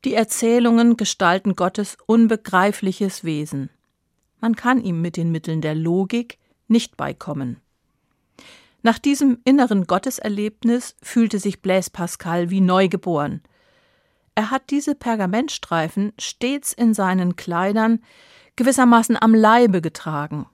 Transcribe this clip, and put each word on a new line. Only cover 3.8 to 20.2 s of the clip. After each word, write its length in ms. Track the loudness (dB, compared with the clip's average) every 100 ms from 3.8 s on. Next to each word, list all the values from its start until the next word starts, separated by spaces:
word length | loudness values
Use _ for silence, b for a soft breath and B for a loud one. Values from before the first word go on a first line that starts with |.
| _ _ _ _ _ _
Man 120 | -4
kann 300 | -2 0 0
ihm 160 | -2 -4
mit 160 | -4 -2
den 160 | -2
Mitteln 300 | -2 -4 -4
der 120 | -2
Logik 640 | -2 0 0 0 -4 -6 -14 _ _ _
nicht 300 | 0 0 -10
beikommen. 600 | -10 -8 -10 -8 -8 -10 _ _ _ _ _ _ _ b b b b b
Nach 160 | -2 0
diesem 400 | -2 2 2 2 2
inneren 400 | 2 4 0 0
Gotteserlebnis 1080 | -2 -2 -6 -6 -4 -6 _ -2 -2 -4 _
fühlte 380 | -4 0 0 -2
sich 240 | -4 -6
Blaise 260 | -2 -2 -2
Pascal 640 | -8 -8 -8 -6 -4 -2
wie 100 | 0
neugeboren. 800 | 2 2 2 -2 -2 -2 -4 -8 _ _ _ _ _ _ _ _ _
Er 160 | -6 -4
hat 180 | -6 -2
diese 260 | -4 -2
Pergamentstreifen 1160 | -4 -4 -2 -2 -2 -4 -8 -4 -4 -2 -4 -6 -6
stets 560 | -14 -6 -4 -4 -6
in 180 | 0 0
seinen 440 | 2 0 0 -2 -4
Kleidern 640 | -4 -2 0 0 2 0 b b b b b -2
gewissermaßen 600 | 0 4 6 6 4 2
am 160 | 4
Leibe 460 | 6 6 6 4 2
getragen. 640 | -2 -8 -8 -6